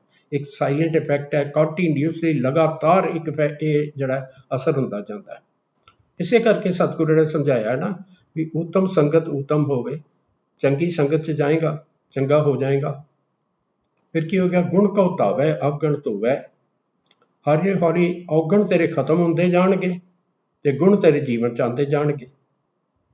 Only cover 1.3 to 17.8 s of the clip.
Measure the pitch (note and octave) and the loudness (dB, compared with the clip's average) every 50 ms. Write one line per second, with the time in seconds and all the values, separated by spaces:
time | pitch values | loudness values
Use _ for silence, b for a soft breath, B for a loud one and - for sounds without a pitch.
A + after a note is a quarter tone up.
1.3 | - D3+ C#3+ C#3+ - D#3 D#3 D#3 - F#3+ F3+ D#3+ D3 C3+ D3 D#3+ D#3+ - - E3 | -2 -2 -2 0 0 0 0 0 0 -2 0 0 0 0 0 -2 -2 -2 -2 0
2.3 | D3+ C3 A#2+ B2+ C#3+ E3 D#3+ D#3 D#3 - D3+ D#3 F3+ F#3+ F3 D#3+ E3+ E3 D#3 D#3 | 0 0 0 0 2 2 2 0 0 0 2 2 4 4 2 0 -4 -6 -6 -6
3.3 | C3+ D#3 D3+ D3 D3 - D#3 D#3 D3 D3 D3 D3 - C3+ C#3 C3 C3 C3+ B B | -4 -2 -2 -2 -2 -4 -2 0 0 0 0 -2 -6 -6 -4 -4 -4 -4 B B
4.3 | B B B - C#3 B2+ - E3 C#3+ C#3 B2+ G2+ G2+ G#2 G2+ - G#2 G2+ - - | B B B -8 -6 -4 -2 -2 0 0 -2 -4 -4 -8 -10 -10 -12 -14 -14 -16
5.3 | - - _ _ _ _ _ _ _ _ _ _ _ _ _ _ _ - F3+ - | -20 -20 _ _ _ _ _ _ _ _ _ _ _ _ _ _ _ -8 -2 2
6.3 | A#3+ A3 - A3+ F#3 - - F#3+ - - E3 C#3 - - D#3+ D3+ D#3 D#3+ D#3+ D3+ | 2 4 4 4 2 2 0 -2 0 0 -2 -2 0 0 0 2 4 2 2 2
7.3 | E3 D#3+ C#3 C#3 C3 A#2 G#2+ G#2+ B2+ C#3 F3 G#3 F#3+ - b b b b b _ | 0 -2 0 0 0 0 0 -2 -2 -4 -4 -6 -8 -8 b b b b b _
8.3 | - D#3+ D#3+ - - D#3 E3+ D#3+ - F#3+ F#3+ F#3 - D#3+ D3 D3 D#3 E3 D#3 D3+ | -8 -8 -8 -6 -6 -6 -4 -2 0 0 0 0 2 2 2 4 2 0 0 -2
9.3 | D3 C#3 C#3 - D3+ D3+ C#3+ C#3 C#3+ B2 A#2 B2 C#3 D#3+ - _ _ _ _ _ | -4 -6 -4 -2 0 0 0 0 -2 -2 -4 -6 -8 -10 -12 _ _ _ _ _
10.3 | _ _ _ _ _ _ - C3+ C#3 C#3 E3+ E3+ - - C#3+ C#3 D#3 D3+ D#3 E3 | _ _ _ _ _ _ 0 0 0 0 0 -2 0 0 0 0 0 0 -2 -2
11.3 | D3 C#3+ C#3+ C#3 D#3 D#3+ D#3+ D3+ D3+ D3+ - _ _ _ _ _ - C#3 C3+ C3+ | -2 -2 0 0 0 0 0 -2 -4 -6 -12 _ _ _ _ _ -6 -4 0 2
12.3 | D3 D3+ D3 C#3+ C3+ A#2+ C3 C3+ C#3 C#3 - - C3 C#3+ - _ _ _ _ _ | 2 4 4 2 0 0 0 0 0 0 -2 -4 -8 -10 -14 _ _ _ _ _
13.3 | _ _ _ _ _ _ _ _ _ _ _ _ _ _ _ _ - D#3+ D#3 - | _ _ _ _ _ _ _ _ _ _ _ _ _ _ _ _ -6 -4 -4 -2
14.3 | G3 F#3 F#3 F3 F3+ F3+ F3 - E3 F#3 G#3 F#3+ - G#3 F#3+ F3+ F3+ - A#2 G2+ | 0 0 0 2 2 0 0 2 2 2 2 2 4 2 2 2 2 0 0 0
15.3 | - - B2 - D3+ - C3 C#3+ D3+ D3 D#3+ D3+ D3 D3 - B2 G#2+ G2 G#2+ A#2+ | 2 2 0 0 0 0 -2 -2 -2 -2 -2 -2 -2 -2 -4 -6 -4 -2 0 0
16.3 | C#3 C#3+ - - _ _ _ _ _ _ _ _ _ _ _ _ _ _ _ _ | 0 -2 -4 -10 _ _ _ _ _ _ _ _ _ _ _ _ _ _ _ _
17.3 | _ _ - D3 D3+ D#3 F3+ G3 F#3+ - | _ _ 0 2 2 2 2 0 0 0